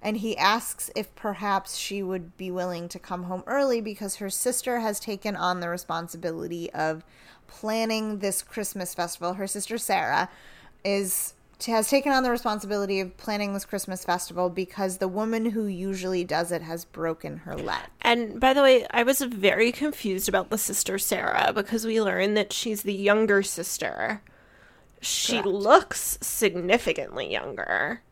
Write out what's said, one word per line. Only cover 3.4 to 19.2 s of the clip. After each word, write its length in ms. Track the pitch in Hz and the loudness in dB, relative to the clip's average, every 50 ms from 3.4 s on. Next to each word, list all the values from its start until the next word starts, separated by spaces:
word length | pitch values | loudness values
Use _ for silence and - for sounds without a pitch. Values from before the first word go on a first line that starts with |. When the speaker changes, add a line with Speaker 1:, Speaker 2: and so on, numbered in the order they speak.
| 190 | -4
Speaker 1:
early 360 | - 240 277 277 269 247 233 | -2 0 2 2 2 2 0
because 340 | 220 214 208 196 214 196 - | -2 -4 -8 -8 -6 -8 -6
her 140 | - 214 196 | -6 -6 -6
sister 500 | 190 - - 247 247 - - 262 247 240 | -4 -2 0 0 0 0 -2 -2 -2 0
has 180 | 226 220 208 - | 0 -2 -2 -2
taken 380 | - - 214 196 - 214 202 | -4 -6 -8 -6 -4 -6 -4
on 240 | - 170 180 180 180 | 0 0 0 0 0
the 80 | 175 170 | -2 -4
responsibility 1040 | 175 180 175 - 165 165 170 170 - 170 175 175 165 165 170 170 170 170 165 - | -4 -6 -4 -4 -4 -4 -4 -6 -10 -6 -6 -4 -4 -4 -6 -6 -6 -6 -6 -6
of 320 | - - 156 156 160 160 165 - - - - - - - _ | -4 -2 0 0 -2 -2 -8 -18 -20 -20 -20 -20 -20 -20 _
planning 760 | - - - - 214 214 226 226 220 226 220 220 214 214 202 | -20 -20 -8 -4 -2 -2 0 0 0 0 -2 -2 -2 -4 -2
this 220 | 190 196 190 - | -2 -2 -2 -2
Christmas 540 | - - - - 208 196 - 202 180 180 - | -6 -6 -6 -6 -6 -6 -6 -6 -8 -8 -4
festival. 380 | - 175 170 - - 170 175 185 | -4 -4 -4 -4 -4 -4 -4 -4
Her 140 | 190 202 190 | -4 -4 -4
sister 300 | - 202 196 - 220 233 | -4 -6 -6 -6 -6 -6
Sarah 520 | - - 208 185 160 - 139 151 - 185 - - - - - - - - - - _ | 0 0 0 2 2 2 2 2 0 0 -4 -16 -20 -20 -20 -20 -20 -20 -20 -6 _
is, 480 | 196 202 196 202 185 185 - - - - _ _ _ _ _ - - | 0 0 0 0 -2 -2 -4 -4 -6 -10 _ _ _ _ _ -4 0
has 220 | 226 220 220 - | 2 2 2 4
taken 240 | - 277 269 294 269 | 4 4 4 4 2
on 100 | 262 262 | 4 4
the 80 | 254 | 2
responsibility 680 | 240 240 - 240 214 214 202 196 208 208 202 190 196 190 | 0 0 0 -2 -2 -2 -4 -2 -2 -2 0 0 0 -2
of 160 | 190 185 185 - | -2 -4 -6 -10
planning 360 | - - 214 208 208 202 196 | -6 -4 -2 -2 -2 -2 -4
this 120 | 202 196 | -4 -6
Christmas 400 | - - 196 - - 185 185 - | -6 -6 -6 -6 -6 -8 -8 -2
festival 440 | - 175 180 - - 170 175 180 180 | 0 0 0 0 -6 -2 0 0 0
because 480 | 175 180 190 180 - - 196 190 180 190 | 0 -2 -4 -4 -4 -4 -2 -2 -2 -2
the 120 | 196 185 | -2 -2
woman 380 | 180 202 214 220 226 226 220 240 | 0 -2 -2 0 0 0 0 0
who 180 | 208 226 220 | 0 0 -2
usually 580 | 202 196 175 185 190 196 185 185 185 185 180 175 | -2 -2 -2 -2 -4 -4 -2 -2 -2 0 0 0
does 300 | 175 - 156 170 170 175 | 0 0 0 0 0 -2
it 80 | 165 | -4
has 240 | 160 160 165 170 170 | -4 -6 -8 -8 -10
broken 540 | _ _ - 160 165 160 160 - 147 143 165 | _ _ -4 -2 -2 -2 -4 -6 -10 -10 -10
her 180 | - - 143 151 | -10 -10 -8 -6
leg. 260 | 147 - 87 65 - - - - | -4 -4 -4 -4 -4 -8 -16 -2
Speaker 2:
And 380 | - 240 240 240 240 214 - 233 | 2 2 4 4 2 -4 -4 2
by 140 | 233 262 262 | 4 4 6
the 80 | 285 | 8
way, 260 | 277 269 262 247 220 - | 8 8 8 8 6 2
I 120 | - 233 233 | 0 2 4
was 160 | 240 269 | 4 2
very 540 | 262 | 2